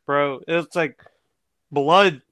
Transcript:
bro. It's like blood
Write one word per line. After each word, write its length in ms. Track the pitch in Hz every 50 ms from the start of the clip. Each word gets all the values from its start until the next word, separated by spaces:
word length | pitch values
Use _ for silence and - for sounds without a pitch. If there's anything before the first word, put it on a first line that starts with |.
| -
bro. 360 | - 143 143 143 143 135 - -
It's 280 | - 165 170 151 _ -
like 260 | 175 160 135 - _ _ _ _ _ _ _ _ _ _ _ _ _ _ _
blood 500 | 147 143 139 151 170 196 202 185 147 131 _ _